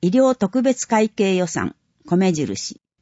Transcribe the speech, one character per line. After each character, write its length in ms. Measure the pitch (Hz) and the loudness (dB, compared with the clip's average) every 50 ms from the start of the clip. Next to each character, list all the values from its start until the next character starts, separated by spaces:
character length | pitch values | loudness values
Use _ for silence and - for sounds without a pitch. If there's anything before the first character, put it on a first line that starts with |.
医 80 | 170 180 | -2 0
療 260 | 190 254 262 262 254 | 2 4 4 2 2
特 280 | - 202 190 - 262 | 0 -2 -2 0 0
別 260 | 240 269 254 - - - | 0 0 0 -2 -2 -2
会 200 | 226 214 220 220 | 0 0 0 0
計 280 | _ - 202 190 185 | _ -2 0 0 0
予 100 | 185 180 | 0 -2
算。 300 | 165 - - 92 - - _ _ _ _ _ _ | -2 -4 -6 -6 -6 -8 _ _ _ _ _ _
米 280 | - 175 180 190 185 | -2 0 2 2 2
印。 480 | 165 151 139 95 98 - - - - _ _ _ _ _ | 0 0 -4 -6 -6 -8 -10 -12 -14 _ _ _ _ _